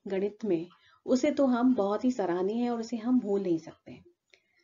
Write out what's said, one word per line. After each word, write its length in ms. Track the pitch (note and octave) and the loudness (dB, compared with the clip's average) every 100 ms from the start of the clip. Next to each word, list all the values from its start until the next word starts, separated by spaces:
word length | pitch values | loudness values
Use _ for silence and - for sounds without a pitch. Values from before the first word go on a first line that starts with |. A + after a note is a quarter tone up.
| G3 | -6
गणित 380 | F#3+ G3+ - | -4 -4 -4
में 220 | G#3+ E3 F3 - _ _ - | -2 -2 -2 -14 _ _ 0
उसे 240 | B3+ D4+ | 2 2
तो 160 | C#4+ C4+ | 2 2
हम 280 | A#3 B3+ | 4 4
बहुत 300 | B3 G3 G#3 | 4 2 0
ही 60 | B3+ | 0
सराहनीय 520 | B3 F3+ F3 F#3+ A3+ | 0 -2 0 0 0
है 80 | A#3+ | -2
और 100 | A#3 | -4
उसे 160 | A3+ A#3 | -6 -6
हम 240 | A3+ B3+ | 0 0
भूल 220 | G3+ G3+ | 2 -2
नहीं 160 | F#3+ D#3+ | 0 -2
सकते। 420 | D3+ - - - - _ _ _ _ _ | -4 -18 -20 -20 -20 _ _ _ _ _